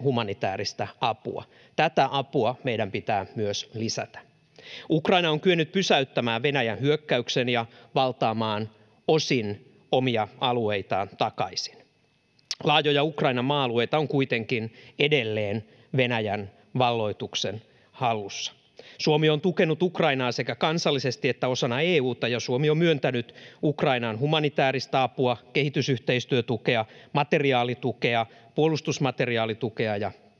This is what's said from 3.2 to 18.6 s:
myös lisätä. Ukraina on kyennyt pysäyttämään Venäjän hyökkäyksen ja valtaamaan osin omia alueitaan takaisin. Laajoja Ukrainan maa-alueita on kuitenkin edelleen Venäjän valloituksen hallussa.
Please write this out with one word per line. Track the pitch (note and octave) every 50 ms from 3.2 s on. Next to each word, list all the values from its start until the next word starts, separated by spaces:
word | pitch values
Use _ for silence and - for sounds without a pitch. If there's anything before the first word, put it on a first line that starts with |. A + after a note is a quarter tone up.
| F#2+ - -
myös | A#2 G#2+ G2+ G2+ - - - -
lisätä. | A2 A2+ A2 - - - - - - - _ _ _ _ _ _ - - - - - - -
Ukraina | E3 D#3 - - F#3+ F3+ F3 D#3+
on | D3+ D#3
kyennyt | - F#3+ F3 E3 D#3+ D3+ -
pysäyttämään | G3 F#3 - G3 D3 C3+ - - C#3 A#2+ A#2+ A2+ A#2 B2
Venäjän | D3 C#3 C#3+ A#2+ A2+ G#2 G#2+
hyökkäyksen | B2+ C#3+ D3 D3+ - - C#3 B2 A#2 - - C#3 B2 B2
ja | B2 A#2 A#2 - - - - - -
valtaamaan | C#3+ C3 B2+ A#2+ - - A2+ A2 A2+ A2+ A2 G#2+ G#2 A2 A2 - _ - _ _ _ _ -
osin | D#3+ D#3+ D3+ - D3+ B2 G#2+ G2+ G#2 - - - - - _ _ -
omia | C3 B2+ C3 A#2 A2 G#2+ G2+ - -
alueitaan | C#3 B2+ B2 B2 A#2 G#2 G#2 G2+ F#2+ - - F#2 G2+ G2 - -
takaisin. | B2+ A2 - - G#2 F#2+ G2+ - - - - - - _ _ _ _ _ _ _ _ _ _ _ _ - - - -
Laajoja | D#3+ D3 D#3 D3+ D3 C#3+ C#3+ C#3+
Ukrainan | D#3+ D3+ - D#3 C#3+ B2+ B2 A#2+
maa-alueita | C3+ D3 C#3+ C3+ B2 A2+ A#2+ A#2 - - D#3
on | D#3 -
kuitenkin | - C#3+ C3+ - B2+ A#2 A2 - C3 A2+ A2 A2+ - - - - - -
edelleen | D3 D3 D3+ C#3 A#2 A2 G#2+ G#2+ G#2+ G2+ G#2 A2+ A2 - - - - _ -
Venäjän | C3 B2+ A#2+ B2 A2+ A2 G#2 G2 G#2 G2 F#2+ - - _ _ - B2+
valloituksen | B2+ A#2+ A#2+ A#2 A2 G#2 G2 - - G2+ - - - G2+ F#2+ A2+ - _ _ _ _ _ -
hallussa. | - C3 A#2+ A2+ G#2+ G2+ G2 - - - - - _